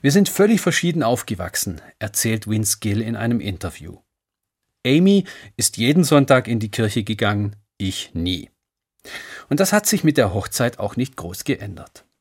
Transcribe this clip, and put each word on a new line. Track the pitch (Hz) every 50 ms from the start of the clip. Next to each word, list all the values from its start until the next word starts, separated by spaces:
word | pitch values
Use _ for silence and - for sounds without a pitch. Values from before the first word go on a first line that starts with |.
"Wir | - 139
sind | 143 202 202 -
völlig | - - 196 208 226 190
verschieden | - 180 - - - 175 160 165 127
aufgewachsen", | 113 123 123 - - 110 90 90 85 - - - 101 87 - - - _ _
erzählt | 110 104 - - - 117 110 110 -
Vince | 107 110 107 107 - - -
Gill | - 107 101 107
in | 113 113 117
einem | - 113 117 120 117
Interview. | - 101 92 85 - 92 - - 76 82 - - _ _ _ _ _ _ _ _ _ _ _ _ _ _ _ _ _
Amy | 123 135 160 180 190 202 202 185 - - - - - _
ist | - - - -
jeden | - 113 123 151 180 170
Sonntag | 135 156 147 135 - 139 127 -
in | 113 117 110
die | 107 110
Kirche | - - 113 107 - 120 104
gegangen, | 101 110 107 117 101 104 104 104 101 101 - _ _ _
ich | _ 101 95 92 - - - _
nie. | 82 85 92 92 82 - - _ _ _ _ _ _ _ _ _ _ _ - - - - - - - - _
Und | 143 147
das | 190 185 -
hat | 214 208
sich | - 214 196 -
mit | 156 143
der | - 120 98 87
Hochzeit | 104 92 - - - 120 120 - -
auch | 98 104 -
nicht | 120 127 135 _
groß | - - 90 90 - -
geändert. | - 131 - 110 101 92 73 73 - _ - _ _ _ _